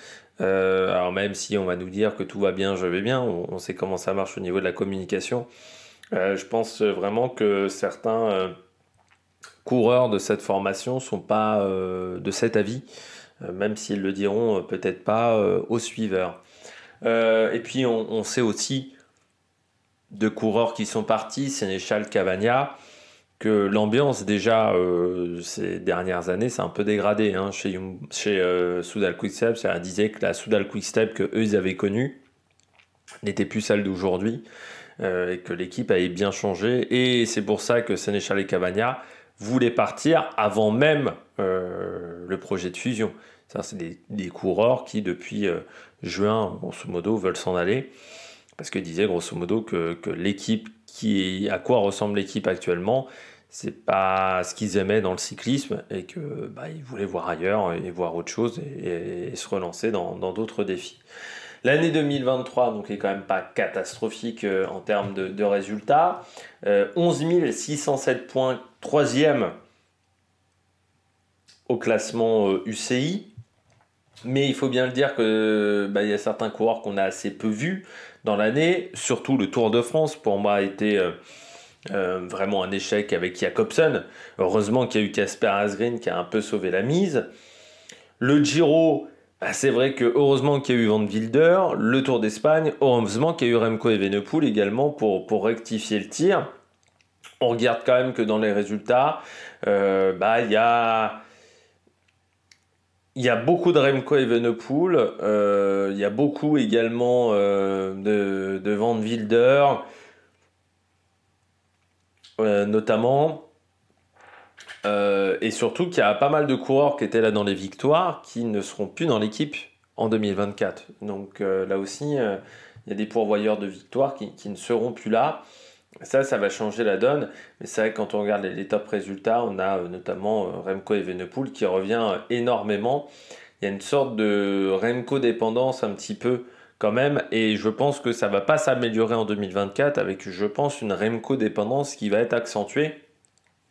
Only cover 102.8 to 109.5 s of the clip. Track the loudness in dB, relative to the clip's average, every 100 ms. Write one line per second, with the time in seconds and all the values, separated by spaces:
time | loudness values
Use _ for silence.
102.8 | _ _ _ -2 2 4 4 4 4 6
103.8 | 6 4 2 2 4 2 2 -2 -2 0
104.8 | 2 4 2 0 0 2 4 4 2 2
105.8 | 0 0 -2 0 0 0 0 2 4 2
106.8 | 2 0 2 4 4 4 4 2 2 0
107.8 | -4 -4 0 2 0 -2 -4 -4 -2 0
108.8 | 0 0 -2 -4 2 4 6